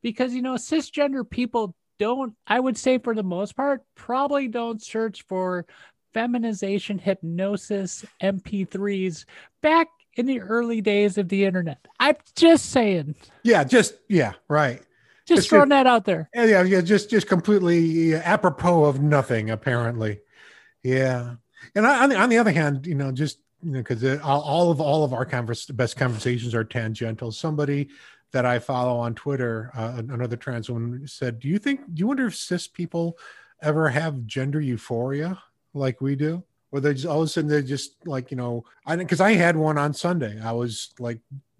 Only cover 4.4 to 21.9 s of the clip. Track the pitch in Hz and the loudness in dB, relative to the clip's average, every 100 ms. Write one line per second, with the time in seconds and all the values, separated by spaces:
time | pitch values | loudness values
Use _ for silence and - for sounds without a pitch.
4.4 | 262 233 233 220 - 220 226 - - 185 | -2 -6 -6 -8 -8 -4 -4 -6 -8 -4
5.4 | 185 180 170 - - _ _ 226 240 240 | -4 -4 -8 -20 -20 _ _ -4 -2 -2
6.4 | 233 208 196 202 - 196 202 190 165 170 | -4 -4 -2 -4 -4 -4 -2 -2 -4 -4
7.4 | 196 202 - 202 190 - - _ 190 196 | -4 -4 -4 -6 -6 -10 -18 _ -4 -4
8.4 | - 202 185 190 202 196 185 160 - - | -6 -6 -4 -4 -4 -2 -4 -6 -16 -20
9.4 | - _ 302 330 330 _ _ - 247 254 | -20 _ 2 2 2 _ _ -4 -2 -2
10.4 | 185 226 233 226 208 202 208 190 180 196 | -2 -2 0 -2 0 2 2 0 -2 0
11.4 | 196 185 165 - _ _ 277 - _ - | 0 0 -4 -8 _ _ 0 0 _ 4
12.4 | 330 330 - 262 214 180 147 147 - _ | 6 6 4 0 2 0 -4 -10 -16 _
13.4 | 233 202 131 247 - - _ 185 113 92 | 4 4 6 4 4 -4 _ 2 2 -4
14.4 | _ 151 139 117 _ _ _ _ - 339 | _ 2 2 -2 _ _ _ _ 2 4
15.4 | - 302 277 277 254 240 202 165 156 240 | 8 6 8 6 6 4 2 -2 -4 2
16.4 | 226 196 185 190 170 208 - 214 - 185 | 4 6 6 4 4 2 4 0 2 0
17.4 | 202 208 175 170 165 160 165 160 170 214 | 4 2 4 4 4 2 2 2 2 2
18.4 | 185 - 180 175 147 135 147 147 127 117 | 2 2 2 4 4 4 2 2 2 -2
19.4 | 107 113 - 120 117 120 110 104 _ _ | -2 -4 -2 0 -2 -2 -4 -6 _ _
20.4 | - - _ _ 127 131 131 123 120 120 | -20 -20 _ _ -2 0 0 -2 -8 -14
21.4 | _ _ - 202 226 | _ _ -6 0 2